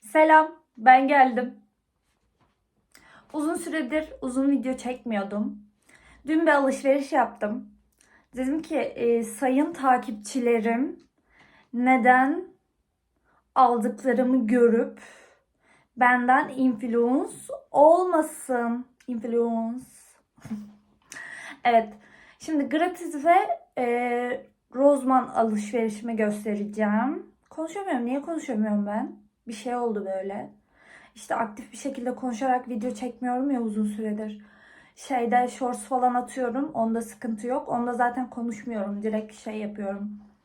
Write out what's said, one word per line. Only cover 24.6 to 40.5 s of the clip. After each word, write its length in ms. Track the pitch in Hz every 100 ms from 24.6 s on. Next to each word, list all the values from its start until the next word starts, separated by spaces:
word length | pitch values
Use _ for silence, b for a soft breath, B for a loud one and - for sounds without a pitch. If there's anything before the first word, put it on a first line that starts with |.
| _
Rossmann 540 | 247 285 285 254 262 240
alışverişimi 880 | - 226 214 208 247 226 214 233 226
göstereceğim. 1080 | 208 208 220 208 208 214 214 214 262 359 - _ _
Konuşamıyorum. 560 | - 320 370 392 262 240
Niye 160 | 277
konuşamıyorum 640 | 294 330 285 220 214 208 202
ben? 380 | 208 277 - _ _ -
Bir 60 |
şey 240 | 220 254 247
oldu 280 | 240 208
böyle. 460 | 190 190 196 208 262 _ b b b b b
İşte 200 | - -
aktif 380 | - 220 208 -
bir 40 | -
şekilde 380 | 277 269 247
konuşarak 540 | 247 254 226 269 254 247
video 220 | 240 247
çekmiyorum 600 | 214 247 - 247 247 285
ya 100 | 254
uzun 240 | 226 208
süredir. 600 | 214 208 220 208 214 208 B B B B B -
Şeyde 520 | - 254 233 247 247
shorts 360 | - 247 247
falan 300 | - 254 247
atıyorum. 560 | 247 247 262 247 262 285
Onda 280 | 226 226 226
sıkıntı 440 | 226 - 233 220 240
yok. 220 | 269 -
Onda 260 | 240 240
zaten 360 | 233 240 247 247
konuşmuyorum. 720 | 240 233 214 - 220 202 202
Direkt 320 | 220 214 214
şey 220 | - 226 214
yapıyorum. 540 | 208 208 202 202 208 - - _ _